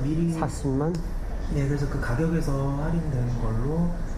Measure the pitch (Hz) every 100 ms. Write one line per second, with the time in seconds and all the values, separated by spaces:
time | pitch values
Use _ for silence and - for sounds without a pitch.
0 | 135 156 170 160 156 - 139 131 156 170
1 | - - - - - 147 139 143 139 -
2 | - 123 165 165 143 139 139 143 156 170
3 | 156 127 120 117 113 113 131 165 170 -
4 | -